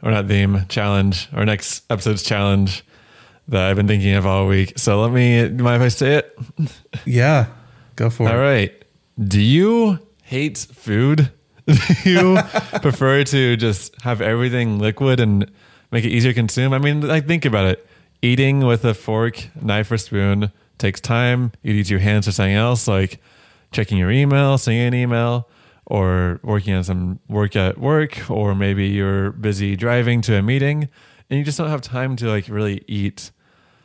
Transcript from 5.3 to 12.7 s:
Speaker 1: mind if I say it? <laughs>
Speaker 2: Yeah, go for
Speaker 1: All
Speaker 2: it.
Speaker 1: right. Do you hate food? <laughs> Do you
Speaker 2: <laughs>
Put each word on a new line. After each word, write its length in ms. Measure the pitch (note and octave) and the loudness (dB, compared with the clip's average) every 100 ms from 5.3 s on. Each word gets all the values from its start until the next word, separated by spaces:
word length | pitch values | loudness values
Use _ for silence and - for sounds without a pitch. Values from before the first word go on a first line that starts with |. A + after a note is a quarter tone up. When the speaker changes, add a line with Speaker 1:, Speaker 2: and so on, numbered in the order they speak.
| A#2+ A#2 | 2 2
Speaker 1:
mind 340 | B2 B2 A#2+ | 0 0 2
if 40 | B2 | 2
I 20 | |
say 260 | - C3 D3 | 2 2 0
it? 220 | - - A#2+ - D3+ | -2 -10 -16 -6 -6
<laughs> 360 | - _ - | -8 _ -12
Speaker 2:
Yeah, 420 | - B2 C3 D3+ A2+ - - - - - | -2 2 4 2 0 -4 -20 -20 -20 -4
go 120 | A2+ | -4
for 200 | A#2 A2+ | 0 0
Speaker 1:
All 60 | |
Speaker 2:
it. 40 | A#2 | 2
Speaker 1:
right. 460 | C#3 B2+ G2 - _ _ _ - | 2 2 0 -4 _ _ _ -6
Do 220 | G2+ G2+ | 0 2
you 580 | G#2+ D3+ G3+ A#3 A3 F3+ - _ | 4 4 4 4 2 0 -6 _
hate 360 | - C3 D3+ - - | -10 -6 -6 -6 -12
food? 580 | - - G#2 C3+ D#3 C3+ - _ | -14 -2 0 2 2 0 -2 _
<laughs> 180 | _ - | _ 2
Do 120 | C#3+ - F3 | 2 4 2
you 320 | G3 F3+ F#3 F#3 | 4 4 6 4
Speaker 2:
<laughs> 460 | F#3 - - | 2 -4 -4